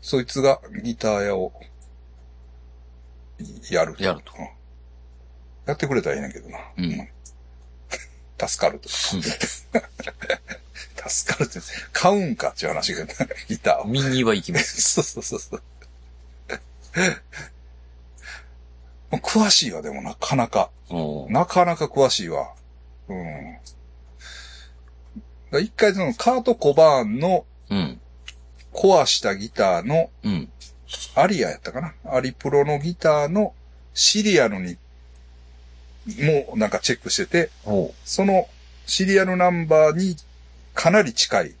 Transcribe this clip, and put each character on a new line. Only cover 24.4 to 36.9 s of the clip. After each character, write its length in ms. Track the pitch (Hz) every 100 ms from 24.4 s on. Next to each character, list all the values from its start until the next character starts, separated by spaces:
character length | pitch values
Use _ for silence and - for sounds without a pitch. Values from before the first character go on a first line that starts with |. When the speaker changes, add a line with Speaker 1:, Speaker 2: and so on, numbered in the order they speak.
| - - - - - - - - - - -
Speaker 1:
だ、 80 | 139
一 120 | 214 -
回 180 | 214
そ 60 | 190
の 140 | 170
カ 240 | - - 254
ー 40 |
ト・ 120 | 233
コ 200 | 233 147
バ 280 | 143 160 139
ー 20 |
ン 140 | 110 113
の、 260 | 165 180 - - -
Speaker 2:
う 40 |
ん。 260 | 101 82 62 - - - - - - -
Speaker 1:
壊 340 | - 190 185 -
し 140 | -
た 160 | 107 98
ギ 140 | 104
タ 320 | - 98 87
ー 40 | 98
の、 240 | 156 165 -
Speaker 2:
う 60 | 220
ん。 220 | 185 135 - - - - - -
Speaker 1:
ア 120 | - 175
リ 180 | 196
ア 60 | 98
や 60 | -
っ 20 |
た 120 | -
か 80 | 123
な？ 140 | 160 - -
ア 140 | 131
リ 120 | 131
プ 180 | 127 139
ロ 140 | 143
の 140 | 143 147
ギ 160 | 151
タ 320 | 175 165 151 143
ー 20 |
の 260 | 185 208 - - - -
シ 280 | - - 208
リ 180 | 214 180
ア 80 | 117
ル 120 | 101
に、 160 | 92 90 - - - - - - - - - - - - - 120
も 320 | 143 151 135
う 40 | 117
な 80 | 107
ん 20 |
か 80 | 92
チ 120 | -